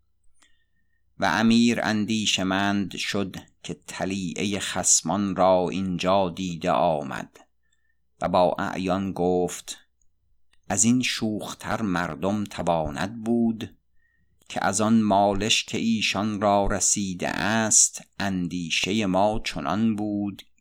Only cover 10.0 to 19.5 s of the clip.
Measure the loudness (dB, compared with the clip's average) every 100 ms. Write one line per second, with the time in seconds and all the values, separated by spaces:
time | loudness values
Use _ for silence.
10 | _ _ _ _ _ _ -4 2 4 4
11 | 0 -2 -4 -4 -8 -10 -6 -4 -2 -2
12 | -2 -4 -2 -2 -4 -4 0 0 0 -4
13 | -6 -4 -2 2 2 0 -8 -14 _ _
14 | _ _ _ _ -10 -4 -2 2 4 4
15 | 6 4 4 2 2 0 -2 -2 0 0
16 | 0 -2 -2 0 2 4 2 0 0 0
17 | -2 -4 -4 -2 0 0 4 4 4 0
18 | -14 -6 -4 -2 -4 -4 -4 -2 0 0
19 | 2 2 2 0 -4